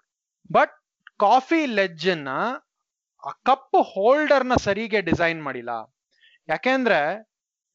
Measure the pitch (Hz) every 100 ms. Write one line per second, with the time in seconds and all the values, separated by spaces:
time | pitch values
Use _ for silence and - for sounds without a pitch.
0 | _ _ _ _ - 233 294 - _ _
1 | _ - 202 254 262 330 285 208 190 160
2 | 180 165 139 139 214 277 - _ _ _
3 | _ _ - - 254 269 - 381 247 190
4 | 214 294 302 277 254 233 202 196 226 208
5 | 165 156 170 165 147 127 120 117 113 _
6 | _ _ _ _ - 156 254 262 233 170
7 | 147 208 - _ _ _ _